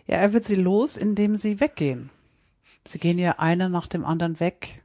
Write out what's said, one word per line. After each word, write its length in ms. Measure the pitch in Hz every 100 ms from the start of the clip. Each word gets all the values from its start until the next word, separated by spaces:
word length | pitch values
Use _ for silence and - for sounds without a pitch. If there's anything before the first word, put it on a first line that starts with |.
| -
Ja, 80 | 170
er 160 | 202
wird 120 | 226 226
sie 100 | 196
los, 420 | 180 202 285 -
indem 400 | 208 202 208 208
sie 220 | 214 202
weggehen. 500 | 294 - 147 123 131 - _ _ _ _ _ _ -
Sie 100 | -
gehen 220 | 170 175
ja 140 | 175 -
einer 320 | 160 175 185
nach 180 | 175 -
dem 180 | 180 156
anderen 340 | 165 170 160
weg 420 | 170 - - -